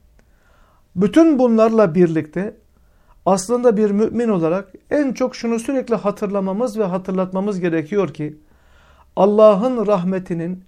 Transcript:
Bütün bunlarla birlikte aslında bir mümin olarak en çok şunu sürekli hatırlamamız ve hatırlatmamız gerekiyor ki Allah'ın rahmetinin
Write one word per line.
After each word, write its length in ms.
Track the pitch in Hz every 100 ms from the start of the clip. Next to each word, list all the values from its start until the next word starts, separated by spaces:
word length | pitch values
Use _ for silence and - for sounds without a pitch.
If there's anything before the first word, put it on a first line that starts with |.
| _ _ _ _ _ _ _ _ _ 180
Bütün 440 | 202 311 330 269
bunlarla 560 | 254 220 226 226 202 165
birlikte 600 | 175 160 151 175 208 - _ _ _ _ _ _ 175
aslında 520 | 190 185 240 247 208
bir 140 | 214
mümin 380 | 202 220 220 233
olarak 440 | 190 160 185 - - -
en 220 | 294 269
çok 220 | 233 254 -
şunu 240 | 233 226
sürekli 360 | 226 269 - 214
hatırlamamız 840 | 202 202 208 202 190 190 247 208
ve 40 |
hatırlatmamız 760 | 196 185 185 185 185 190 202 190
gerekiyor 540 | 175 160 151 208 175
ki 240 | 147 151 151 _ _ _ _ _ _ _ -
Allah'ın 720 | 196 208 214 190 254 247 202
rahmetinin 760 | 202 180 190 185 170 165 185